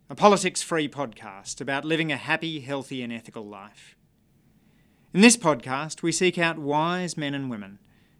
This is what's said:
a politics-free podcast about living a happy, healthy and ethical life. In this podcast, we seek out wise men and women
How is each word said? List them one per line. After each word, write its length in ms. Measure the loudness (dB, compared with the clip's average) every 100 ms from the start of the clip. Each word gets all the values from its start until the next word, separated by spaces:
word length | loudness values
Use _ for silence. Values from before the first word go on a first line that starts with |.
| -14
a 60 | 4
politics-free 720 | 6 6 2 -2 -2 -2 -2
podcast 720 | -4 -8 -10 -16 -16 -14 -10
about 240 | -4 -4 0
living 260 | 0 0
a 60 | -2
happy, 420 | -2 -2 -2 -8
healthy 420 | -6 -8 -6 -8
and 120 | -8
ethical 320 | -10 -12 -16 -14
life. 500 | -16 -20 -20 -20 _ _ _ _ _ _ _ _ _ _ _ _
In 80 | 8
this 160 | 8 8
podcast, 680 | 2 0 0 -6 -6 -4
we 80 | -2
seek 260 | 2 2 2
out 220 | 0 0
wise 560 | 0 0 2 -2 -4 -4
men 180 | -4
and 160 | -4 -6
women 300 | -8 -12 -18 _ _ _